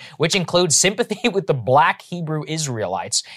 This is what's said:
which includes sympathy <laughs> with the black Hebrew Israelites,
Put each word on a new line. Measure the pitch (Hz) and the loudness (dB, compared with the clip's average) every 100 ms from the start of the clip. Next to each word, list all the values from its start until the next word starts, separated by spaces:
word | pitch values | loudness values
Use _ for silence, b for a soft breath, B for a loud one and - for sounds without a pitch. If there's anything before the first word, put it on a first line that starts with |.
| B B | B B
which | 165 196 | 0 0
includes | 170 180 180 139 | 0 2 2 4
sympathy | 185 196 240 202 240 | 2 0 -2 -2 -2
<laughs> | |
with | 196 - | 0 0
the | |
black | 143 107 135 165 196 | 0 4 4 4 2
Hebrew | - 175 160 156 147 | -6 -8 -6 -6 -4
Israelites, | 160 151 117 95 92 92 - B | -6 -4 -4 -2 -4 -4 -4 B